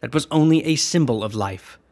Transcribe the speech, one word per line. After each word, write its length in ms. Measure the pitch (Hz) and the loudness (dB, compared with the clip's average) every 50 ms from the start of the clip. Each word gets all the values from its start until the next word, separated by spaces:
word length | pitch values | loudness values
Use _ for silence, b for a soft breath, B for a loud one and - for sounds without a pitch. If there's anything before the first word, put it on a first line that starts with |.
that 120 | - - - | -10 -2 -4
was 140 | 151 143 - | -4 -4 0
only 340 | 160 160 151 160 160 160 - | 0 2 4 4 4 4 2
a 100 | 156 160 | 0 -2
symbol 480 | 143 - - - 175 160 131 120 110 101 | -2 -2 0 0 0 2 2 0 -2 -2
of 120 | 107 107 | -6 -4
life 440 | 110 101 98 95 92 - - - - _ _ | -4 -6 -6 -6 -10 -14 -20 -20 -20 _ _